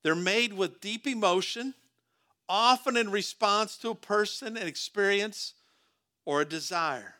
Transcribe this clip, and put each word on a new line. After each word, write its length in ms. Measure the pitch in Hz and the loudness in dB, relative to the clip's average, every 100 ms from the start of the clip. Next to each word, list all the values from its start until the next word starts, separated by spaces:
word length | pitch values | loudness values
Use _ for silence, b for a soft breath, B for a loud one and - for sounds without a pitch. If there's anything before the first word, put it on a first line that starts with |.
They're 120 | 156 | 0
made 380 | 165 180 214 240 | 0 2 2 0
with 280 | 196 180 - | -2 -4 -4
deep 260 | 202 220 285 | -10 -6 -6
emotion, 680 | 240 202 185 185 233 262 - _ _ _ _ _ _ - | 0 2 2 0 -6 -8 -10 _ _ _ _ _ _ -2
often 480 | 190 240 254 269 240 | 4 6 4 2 0
in 120 | 214 | 2
response 680 | 202 180 - 208 208 214 - | 0 -2 0 2 4 0 -4
to 140 | 226 | -6
a 40 | |
person, 640 | 208 - 208 208 - 262 220 | -8 0 0 0 -4 -8 -6
an 100 | 175 | -6
experience, 880 | 139 - 208 196 202 214 - - - _ _ _ _ _ _ | -6 -6 0 2 2 0 -6 -12 -12 _ _ _ _ _ _
or 160 | - 147 | -2 0
a 40 | |
desire. 720 | 147 160 139 175 160 127 104 | 0 -4 -4 -2 -2 -4 -10